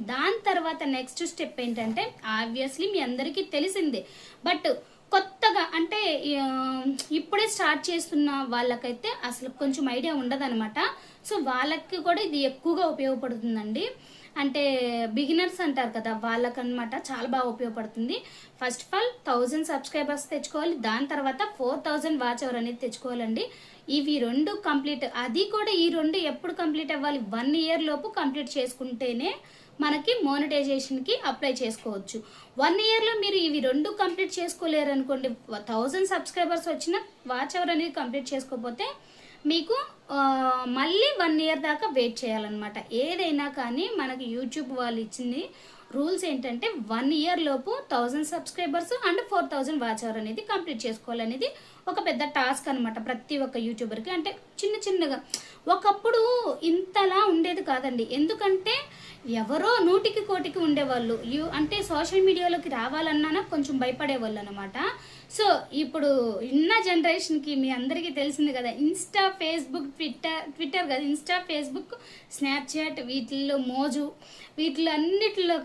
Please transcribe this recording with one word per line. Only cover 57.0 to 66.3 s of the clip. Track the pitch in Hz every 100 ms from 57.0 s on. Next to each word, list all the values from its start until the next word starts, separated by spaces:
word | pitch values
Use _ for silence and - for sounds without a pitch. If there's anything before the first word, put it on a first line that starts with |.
| 381 381
ఉండేది | 415 330 349 330
కాదండి, | - 254 269 240 220
ఎందుకంటే | 285 320 440 392 381 440 539 587 - - - 254 226
ఎవరో | 208 302 415 480 349
నూటికి | 392 427 427 403
కోటికి | 359 311 370
ఉండేవాళ్ళు. | 320 285 269 247 226 226
యు-, | 226 285 320 285
అంటే | 302 381
సోషల్ | 392 302 330 381 381
మీడియాలోకి | 359 349 339 349
రావాలన్నా | 247 247 311 320 302 311 359
కొంచెం | 381 311 277 269
భయపడేవాళ్ళు | 254 254 285 262 220 214
అనమాట. | 202 202 190 233 403 494 - - - -
So, | 415 294 -
ఇప్పుడు | 277 262 311 285 269 233